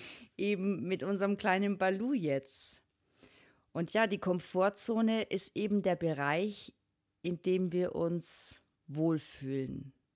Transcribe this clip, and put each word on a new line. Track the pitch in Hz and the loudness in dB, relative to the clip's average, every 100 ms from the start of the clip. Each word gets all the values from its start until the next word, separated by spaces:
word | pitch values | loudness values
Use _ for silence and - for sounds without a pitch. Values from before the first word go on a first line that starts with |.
| - - - - | -16 -18 -16 -4
eben | 202 196 196 190 170 | -2 0 0 -2 -2
mit | 185 | -4
unserem | 180 196 196 202 | -2 0 0 0
kleinen | 202 185 202 196 | 2 2 2 2
Balu | 190 196 247 | 0 0 -2
jetzt. | 269 156 139 - - - - _ _ _ _ - - - _ _ | 0 0 -2 2 0 0 -4 _ _ _ _ -20 -20 -20 _ _
Und | 156 170 | -6 0
ja, | 220 220 | 2 2
die | 196 | 2
Komfortzone | 185 180 - 185 196 - - 226 226 220 | 0 0 0 2 2 4 2 2 2 2
ist | 208 196 - 196 | 0 2 2 2
eben | 208 202 | 0 0
der | 185 175 | 2 0
Bereich, | 165 143 143 160 208 202 - - _ _ _ _ | 0 0 0 0 -2 -6 -16 -20 _ _ _ _
in | 170 175 | -6 -4
dem | 185 185 185 | 0 0 0
wir | 180 180 - | 0 -2 0
uns | 170 170 - - - - _ _ - | -2 0 0 0 0 -4 _ _ -10
wohlfühlen. | 147 165 160 - - 135 135 131 - 131 - _ | 0 2 2 -2 -8 -6 -4 -4 -8 -12 -18 _